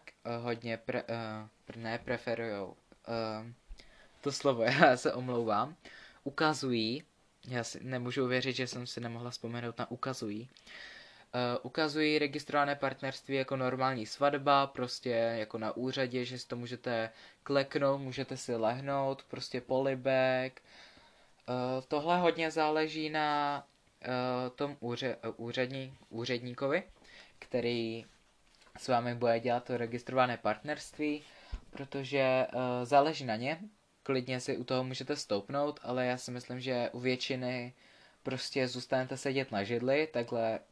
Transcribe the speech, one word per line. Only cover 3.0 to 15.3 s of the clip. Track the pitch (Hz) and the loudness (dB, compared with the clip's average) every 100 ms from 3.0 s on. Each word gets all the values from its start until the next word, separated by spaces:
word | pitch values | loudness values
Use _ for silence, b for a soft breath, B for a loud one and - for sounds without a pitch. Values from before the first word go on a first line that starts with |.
| - | -6
eh, | 117 110 110 117 120 - - B B B - | -2 -2 -4 -8 -16 -16 -16 B B B -6
to | 143 | -4
slovo, | 139 139 117 113 | 0 2 4 4
<laughs> | 131 151 | 8 8
já | 127 | 8
se | - | 2
omlouvám, | 123 127 120 113 104 135 - B B B B | -2 -2 0 2 2 0 -4 B B B B
ukazují, | 143 - 156 139 135 117 110 135 - _ _ _ 123 | -8 2 2 2 0 2 2 -2 -8 _ _ _ -6
já | 123 | -4
si | 113 - | -4 -6
nemůžu | 127 127 123 135 123 | -6 -4 -2 0 2
věřit, | 127 131 123 | 2 2 -2
že | 123 | -2
jsem | 127 123 | -4 -8
si | - | -6
nemohla | 120 117 120 | -6 -6 -8
vzpomenout | - 113 120 120 113 | -8 -6 -6 -6 -6
na | 117 | -6
ukazují. | 120 135 131 107 107 127 B B B B B B B B | -4 -4 -4 -4 -6 -8 B B B B B B B B
Eh, | 123 123 120 | -2 0 -2
ukazují | 131 165 156 151 151 151 | -4 0 0 2 4 4
registrované | 147 143 - 147 143 143 | 2 -2 0 2 2 2
partnerství | 135 127 135 - - 135 | -2 -2 -6 -6 -2 0
jako | 131 131 | 0 0
normální | 127 127 131 127 107 | 0 2 0 0 -6
svatba, | - 143 143 139 139 139 | 2 2 4 6 6 4
prostě | - 123 - 127 | -2 -4 -4 0
jako | 117 117 | 2 2